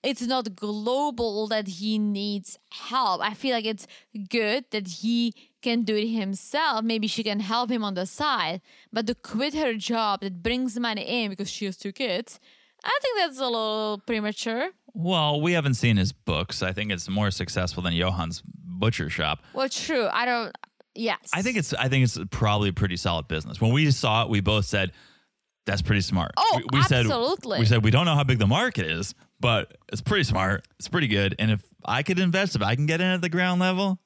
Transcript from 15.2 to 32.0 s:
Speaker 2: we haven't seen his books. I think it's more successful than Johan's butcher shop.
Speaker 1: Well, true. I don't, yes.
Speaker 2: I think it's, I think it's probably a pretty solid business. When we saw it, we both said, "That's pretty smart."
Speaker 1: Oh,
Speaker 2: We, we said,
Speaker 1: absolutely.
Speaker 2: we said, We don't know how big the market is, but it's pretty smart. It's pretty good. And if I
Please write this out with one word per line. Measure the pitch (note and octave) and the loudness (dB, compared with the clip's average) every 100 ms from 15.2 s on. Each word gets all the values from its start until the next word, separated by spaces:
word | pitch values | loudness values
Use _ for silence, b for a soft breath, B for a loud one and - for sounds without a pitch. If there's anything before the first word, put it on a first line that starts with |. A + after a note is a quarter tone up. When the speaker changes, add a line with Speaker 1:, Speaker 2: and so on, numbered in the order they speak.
| D3+ D3 | 2 2
Speaker 2:
we | D#3+ | 2
haven't | F3 C#3+ A#2+ | 2 2 4
seen | A#2+ G#2 | 4 6
his | F#2 | 4
books. | - - D#2 F2 - | -2 -2 -2 -2 -2
I | F#2 | -2
think | F#2+ G#2 | -2 -4
it's | F#2 D#2+ | -4 -2
more | G2 G#2 | 0 0
successful | - F2 - F2+ - | 0 -4 -2 -2 -2
than | F2+ | -2
Johan's | E2+ F2+ E2+ E2 E2+ - | 2 0 0 -4 -6 -12
butcher | - F2+ F2+ G#2+ - D2+ | -18 -12 -2 0 0 -4
shop. | E2+ D#2 D2+ - | -2 -2 -4 -6
Speaker 1:
Well, | - C4+ | -4 -4
true. | - - D4+ G#3+ | -4 -2 0 0
I | - B3 | 0 0
don't, | A#3+ G#3+ - - _ _ | -2 -4 -10 -20 _ _
yes. | - A3 F3 - | -6 -4 -4 -4
Speaker 2:
I | D#3+ | -2
think | G3+ A3+ | 0 0
it's, | D3 | -2
I | - C3 | -2 2
think | C3+ | 4
it's | B2 - G2 | 4 2 -6
probably | - A2 G#2 G2+ | 0 2 4 2
a | |
pretty | E2+ G2 F2 | 2 0 0
solid | F#2 E2+ D2 | 0 -2 -2
business. | D#2 D2+ B1 | -6 -6 0
When | A2+ | 2
we | C3 D3+ | 4 4
saw | C3+ A#2+ A2 | 4 4 2
it, | A2+ | 2
we | G#2+ | 2
both | G2 G#2+ G2 | 2 2 2
said, | G2+ F#2+ b b b b _ _ _ - | 0 0 b b b b _ _ _ -4
"That's | G2 | -2
pretty | E2+ G2+ | 2 2
smart." | F2 F#2+ E2 - | 2 0 0 2
Speaker 1:
Oh, | A4 E4 - | 2 2 2
Speaker 2:
We, | C3+ | 2
we | |
said, | C3+ B2+ A2+ | 4 4 4
Speaker 1:
absolutely. | G2 B3+ F#4 B3+ F3 | 2 0 -2 -4 2
Speaker 2:
we | A2+ | 4
said, | A#2 | 6
We | A2 | 6
don't | B2 E3+ | 4 4
know | D3 | 2
how | |
big | C#3 B2+ | 2 4
the | G2+ | 4
market | D3 B3 - E2 | 4 2 0 -4
is, | D#2+ G2 - b _ | -4 -6 -8 b _
but | B2 A2 - - - | 0 0 -2 -12 -10
it's | - | -8
pretty | - G#3 C#3+ | 0 0 2
smart. | F#2+ F#2+ G2 - _ | 0 0 -2 -6 _
It's | - | -4
pretty | F3 C#3 | 0 2
good. | G2+ G2 - | 2 2 2
And | A2 | 2
if | G#2+ - _ | 0 -2 _
I | - A#2 | -4 -2